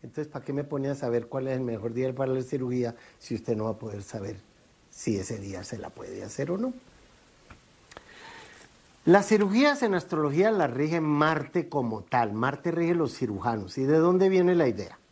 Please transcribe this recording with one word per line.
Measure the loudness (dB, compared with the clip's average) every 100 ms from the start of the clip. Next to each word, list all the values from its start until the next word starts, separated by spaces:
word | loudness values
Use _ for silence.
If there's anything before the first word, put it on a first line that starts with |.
Entonces, | -12 -10 -8
¿para | -10
qué | -6
me | -6
pone | -4 -4 -4
a |
saber | -4 0 0 -2
cuál | -6 -4
es | -2
el |
mejor | -2 -4 -6
día | -2 -4
para | -2 -2
la | -2
cirugía | -2 -4 -2 -2 -2 -6 -20 _
si | -8
usted | -8 -2 -2
no |
va | -2
a | -4
poder | -8 -10
saber | -10 -10 -8 -10 -16 _ _ _ _
si | -10 -2 -2
ese | -2 -8
día | -8 -10
se | -10 -12
la | -12
puede | -14 -14 -12
hacer | -10 -6 -4
o | -2
no? | -4 -6 -16 -20 -20 _ _ _ -20 -20 _ _ _ -20 -20 -20 -20 -20 -20 -20 -20 -20 -20 -4 6
Las | 6 8
cirugías | 4 4 4 4 4
en | 2
astrología | 0 0 0 0 4 2
las | 4 0
rige | 0 0 0
Marte | 2 4 4 2 -2 -4 -2
como | -2 -2 -4
tal. | -2 0 0
Marte | 0 -2 -2 -4
rige | 0 0
los | 2 0 -2
cirujanos. | -4 -2 -2 -4 -6 -4
¿Y |
de | 2 4
dónde | 6 6 4
viene | 6 4
la | 4 2
idea? | 0 -8 -12 _